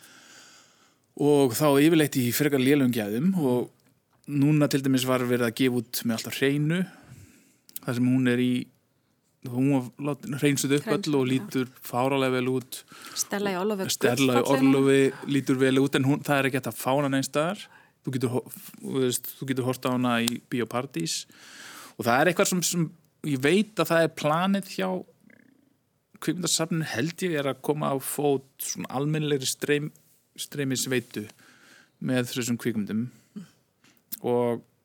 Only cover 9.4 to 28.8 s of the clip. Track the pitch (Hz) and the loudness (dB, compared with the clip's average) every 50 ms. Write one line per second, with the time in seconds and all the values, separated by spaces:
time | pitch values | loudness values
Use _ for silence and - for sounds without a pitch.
9.4 | - 127 120 127 135 143 139 131 123 117 - - 143 147 143 - - - 139 131 | -12 -6 -2 0 2 2 2 2 0 -4 -8 -8 -6 -6 -6 -6 -6 -8 -4 0
10.4 | 147 143 139 - - 131 143 147 147 220 - - - 160 147 135 127 127 131 127 | 2 2 2 2 2 2 0 0 2 0 -2 -2 0 0 0 2 2 2 0 0
11.4 | 208 - - 131 123 120 - - - - 131 123 131 135 139 135 131 131 127 127 | -2 -2 -2 -4 -4 -4 -8 -14 -12 -4 -2 0 0 2 2 2 2 2 0 0
12.4 | 127 127 127 131 123 - - - - _ - - - - - - - - 208 202 | 0 0 -2 -2 -4 -8 -14 -16 -16 _ -20 -20 -20 -10 -8 -8 -6 -4 -4 -4
13.4 | 208 202 185 175 185 220 214 190 185 131 - - 131 123 123 120 135 127 123 123 | -2 -2 -2 -2 -2 -2 -2 -2 -4 -4 -2 0 0 0 2 2 2 4 4 2
14.4 | - 139 143 131 135 135 135 135 135 139 135 139 135 135 - - - - 143 135 | 2 2 2 4 4 4 4 4 4 4 4 4 4 2 0 -4 -4 -2 -2 0
15.4 | 123 - 135 127 135 131 131 135 139 139 - 143 131 135 147 - - - 143 139 | 0 0 2 2 2 4 4 4 2 2 2 2 2 2 0 0 0 0 0 2
16.4 | 131 131 135 131 - 117 - - - 127 131 147 147 135 135 135 131 - - 147 | 2 0 -2 -4 -4 -6 -8 -4 -2 0 0 2 0 0 0 -2 -2 -2 -2 -2
17.4 | 156 175 208 - - - - - _ _ _ _ _ 143 127 131 131 117 120 123 | -2 -2 -4 -8 -12 -18 -20 -20 _ _ _ _ _ -6 -4 -2 -2 -2 -2 -4
18.4 | - - - - - - - - - 135 127 135 127 123 117 - - - - - | -6 -8 -12 -20 -20 -20 -18 -14 -10 -6 -2 -2 0 0 -2 -4 -6 -10 -12 -8
19.4 | 139 135 127 - - 127 123 - - 131 127 123 123 123 120 117 117 117 120 - | -6 -4 -4 -2 -2 -2 -2 -2 -2 -2 0 0 0 0 0 2 0 0 -2 -4
20.4 | - _ 131 120 110 - - 120 131 135 - 165 165 160 - - - - - - | -6 _ -4 -4 -4 -2 -4 -4 -6 -6 -6 -6 -6 -6 -6 -8 -10 -12 -20 -20
21.4 | - - - - - - - - - - - - 110 117 120 135 156 180 170 202 | -20 -20 -20 -20 -20 -18 -18 -18 -20 -14 -12 -4 0 2 2 4 4 4 2 2
22.4 | 196 - 185 180 165 - 175 175 160 - - - _ _ _ _ - 156 139 127 | 0 0 0 -2 -2 -2 -2 -2 -2 -2 -4 -10 _ _ _ _ -6 -4 -2 0
23.4 | 131 147 175 214 214 - - - 165 160 170 165 165 156 - - - 147 151 170 | 2 4 4 2 2 0 -2 -2 0 2 2 2 2 2 0 -2 -2 0 0 0
24.4 | 185 196 196 196 190 - - - 185 185 185 180 - - _ _ _ _ _ _ | 0 0 0 -2 -4 -6 -6 -6 -4 -4 -4 -6 -8 -12 _ _ _ _ _ _
25.4 | _ _ _ _ _ _ _ _ _ _ _ _ _ _ - _ - 160 156 180 | _ _ _ _ _ _ _ _ _ _ _ _ _ _ -20 _ -4 -4 -4 -2
26.4 | 170 156 - - 160 - 170 160 156 - - 110 135 165 - - 185 180 160 143 | -2 -2 -2 -2 -2 -2 -4 -4 -4 -4 -4 -4 -4 -4 -4 -6 -4 -4 -2 -2
27.4 | 139 139 135 - - - 147 151 151 143 139 135 - - - - 147 143 139 135 | -2 -4 -4 -2 -2 -4 -2 -2 -2 -2 -4 -4 -4 -6 -4 0 0 2 0 0
28.4 | 135 _ _ - - - - - | -2 _ _ -12 -10 -10 -8 -8